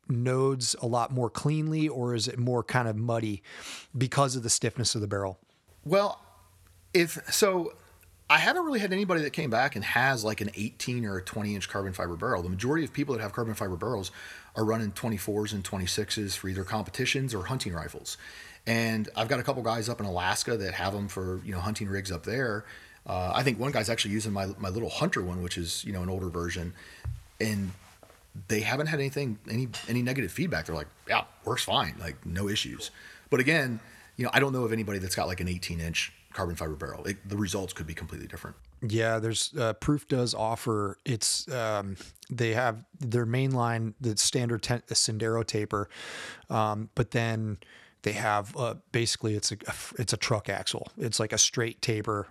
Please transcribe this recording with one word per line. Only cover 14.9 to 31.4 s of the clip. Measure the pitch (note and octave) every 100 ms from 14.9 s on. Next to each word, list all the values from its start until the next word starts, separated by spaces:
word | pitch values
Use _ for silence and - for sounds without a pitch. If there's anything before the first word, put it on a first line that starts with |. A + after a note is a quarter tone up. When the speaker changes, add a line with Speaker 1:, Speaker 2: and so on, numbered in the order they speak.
Speaker 2:
twenty-fours | - A#2+ G2+ - G#2 G#2
and | G#2
twenty-sixes | F#2 G2 F#2 - G#2 A2 G2+ -
for | F#2+
either | F#2
competitions | F#2 A2 G2 - B2+ C#3 C3+ G#2+
or | F#2
hunting | C3 G2+
rifles. | E2 D#2 - - - - - - - -
And | A2+ A2+ A2 G#2+ -
I've | A#2
got | C3
a |
couple | C3 C3
guys | A2 A#2 G#2+
up | A#2
in | G2+
Alaska | F2 F#2 - - A2+
that | F#2+
have | E2+ F#2+ G2+
'em | G2+
for, | F#2+ F#2 F#2 -
you |
know, | F2+
hunting | G2 G#2+ G2+
rigs | G2 G2
up | E2+
there. | - B2 B2 G#2 - - - - -
Uh, | F#2 F#2
I | -
think | C3 A2
one | C3+
guy's | B2+ A2
actually | A2+ G2+
using | G#2+ G#2+
my, | G2 G2 G2+
my | G2
little | G#2 E2
Hunter | - D#3 C3+
one, | F2+ F2+
which | F2+ F2+
is, | E2+ - -
you |
know, | F#2+
an | F2+
older | F#2+ F#2
version, | E2+ F2 F2 E2+ - - - - - - -
and | A2 G#2 F#2 F#2 - - - - - G2+ F#2+
they | G#2+
haven't | G#2+ C3+ D#3
had | D#3
anything, | C#3 C#3+ C3+ G#2 -
any, | A2+ B2 G#2 -
any | B2
negative | B2 C#3 F#2+
feedback. | - F3 E2+ D#2+
They're | D#2+
like, | D2+ - -
"Yeah, | A2 - -